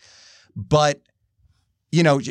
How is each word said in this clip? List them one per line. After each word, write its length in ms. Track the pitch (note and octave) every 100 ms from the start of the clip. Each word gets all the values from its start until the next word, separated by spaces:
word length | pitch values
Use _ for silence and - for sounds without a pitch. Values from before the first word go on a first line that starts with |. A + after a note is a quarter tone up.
| _ - - _ _ -
but, 460 | G2 D3+ D3 C#3+ _ _ _ _ _ _ _ _ -
you 120 | D#3+
know, 120 | E3 C#3
y-, 60 | A#2+